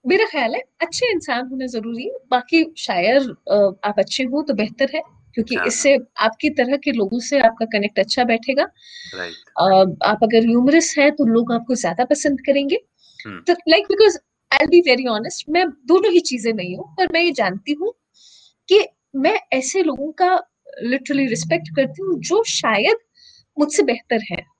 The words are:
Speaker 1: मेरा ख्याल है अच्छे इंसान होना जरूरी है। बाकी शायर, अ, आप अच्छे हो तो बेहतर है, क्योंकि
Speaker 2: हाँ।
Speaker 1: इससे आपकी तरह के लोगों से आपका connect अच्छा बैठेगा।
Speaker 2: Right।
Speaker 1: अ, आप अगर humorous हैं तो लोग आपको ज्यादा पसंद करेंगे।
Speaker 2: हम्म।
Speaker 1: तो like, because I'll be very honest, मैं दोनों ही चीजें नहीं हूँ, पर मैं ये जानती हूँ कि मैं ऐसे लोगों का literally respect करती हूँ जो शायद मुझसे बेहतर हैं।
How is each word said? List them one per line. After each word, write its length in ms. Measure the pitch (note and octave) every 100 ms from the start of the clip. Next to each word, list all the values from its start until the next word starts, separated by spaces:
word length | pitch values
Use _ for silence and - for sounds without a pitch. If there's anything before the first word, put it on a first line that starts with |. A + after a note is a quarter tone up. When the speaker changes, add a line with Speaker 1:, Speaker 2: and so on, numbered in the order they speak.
| B3+
Speaker 1:
मेरा 200 | F#4+ A4
ख्याल 280 | D#4 A#3
है 80 | F#4 - _
अच्छे 320 | E4+ - A#4+
इंसान 360 | F4+ D#4 A#3+ C4
होना 180 | C4 B3+
जरूरी 380 | A#3 A3+ A#3
है। 80 | E4 C5 _
बाकी 440 | B3+ - E4 D#4+ -
शायर, 580 | - F#3 F#3+ C4+ B3+ E3 -
अ, 40 | G#3 G3+ F#3+ G#3
आप 60 | G#3
अच्छे 260 | G#3+ -
हो 180 | C4 C#4+
तो 120 | D4
बेहतर 360 | G#3 G#3+ - -
है, 80 | D#4 - _ _
क्योंकि 200 | - A3+
Speaker 2:
हाँ। 120 | B3 -
Speaker 1:
इससे 320 | - C#4 C4+ - -
आपकी 340 | A3 A3 D4+
तरह 260 | D4 B3 C#4+
के 160 | D4
लोगों 260 | A#3 G3 A#3+
से 200 | A#3 C#4+
आपका 260 | - A3+ A3+
connect 320 | A3 G#3 -
अच्छा 260 | G3+ -
बैठेगा। 400 | A#3+ A3+ A#3 C4+ F#4 _ - - -
Speaker 2:
Right। 180 | - -
Speaker 1:
अ, 300 | - _ - F#3 F#3+ F#3+ D3+ -
आप 120 | G#3+
अगर 240 | A3 A3+ A3+
humorous 480 | A#3+ C4 D#4+ E4 D4
हैं 140 | C#4+
तो 120 | D4+
लोग 280 | A#3+ A3+ A#3+
आपको 220 | A#3 A#3
ज्यादा 300 | B3 - -
पसंद 360 | B3+ C#4+ D4 C4+
करेंगे। 360 | - C#4 C#4 G#4+ _ _ _ _ -
Speaker 2:
हम्म। 140 | F#3+
Speaker 1:
तो 120 | -
like, 320 | E4+ - E4
because 340 | G4+ G4+ G#4+ - _ _ _ C4+
I'll 120 | D#4
be 120 | F4 E4+
very 240 | B3 B3+
honest, 320 | G#3+ A#3 - -
मैं 200 | E4 F4+
दोनों 420 | - A#3+ F4 G#4
ही 80 | F4
चीजें 320 | - B3 A3
नहीं 240 | A3 F3+ F#3
हूँ, 180 | -
पर 140 | - F4+
मैं 100 | E4
ये 100 | F4
जानती 400 | C4+ G3 G3 -
हूँ 220 | D4 G4+ - _ _ _ _ _ _ -
कि 180 | G4+ - _ _ C4+
मैं 240 | D4 A4 _
ऐसे 300 | C4 C4 F#4+
लोगों 300 | D#4+ B3+ D4
का 280 | - F4+ F#4 - _ - - A#3
literally 420 | C4+ C4 C#4 C4+
respect 400 | G#3+ - E4+ - -
करती 260 | C4 -
हूँ 160 | G4 D4+
जो 260 | - F#4+
शायद 520 | A4+ - B3 G#3 A3+ A4+ _ _ _ _ _ -
मुझसे 240 | D4 F4
बेहतर 380 | C4+ A#3 _ A3+ -
हैं। 160 | F3 -